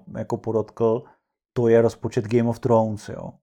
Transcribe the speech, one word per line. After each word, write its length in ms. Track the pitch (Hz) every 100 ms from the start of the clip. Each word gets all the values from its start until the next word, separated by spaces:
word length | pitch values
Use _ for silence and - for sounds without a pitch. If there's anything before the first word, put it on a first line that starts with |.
| - 104
jako 180 | 113 117
podotkl, 680 | - 110 107 - 117 113 - _ _ _ _ -
to 120 | 117
je 140 | 117
rozpočet 420 | 117 - 113 -
Game 240 | 101 120 117
of 100 | 113
Thrones, 500 | - 113 110 104 -
jo, 220 | - 90 -